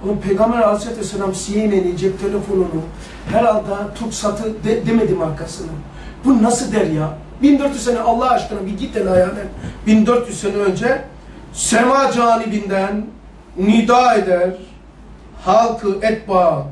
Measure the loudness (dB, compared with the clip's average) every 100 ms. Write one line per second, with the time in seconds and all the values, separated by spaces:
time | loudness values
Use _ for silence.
0 | -2 -4 0 2 2 4 2 2 -4 -8
1 | -6 -4 -4 -4 -2 0 2 2 0 0
2 | -2 -2 -4 -4 -2 0 0 -4 -8 -12
3 | -16 -14 -2 2 2 2 -2 -6 -6 -8
4 | -8 -4 -4 -2 -6 -4 -2 0 2 2
5 | 2 0 -2 -6 -10 -10 -10 -12 -14 -16
6 | -16 -4 2 4 4 2 0 0 0 0
7 | -2 -6 -16 2 4 4 2 -2 -2 0
8 | 0 2 2 0 0 -8 -8 -8 -6 -4
9 | 2 2 2 -2 -10 -10 -12 -6 4 4
10 | 6 2 0 -6 -4 0 0 0 0 -2
11 | -4 -18 -20 -20 -16 -6 0 2 4 4
12 | 2 2 4 2 0 -4 -2 -2 -2 -4
13 | -8 -14 -20 -20 -16 -2 2 4 4 4
14 | 4 2 2 0 0 -2 -14 -20 -20 -20
15 | -20 -20 -20 -8 2 4 4 0 -2 0
16 | 0 -2 0 2 2 2 -6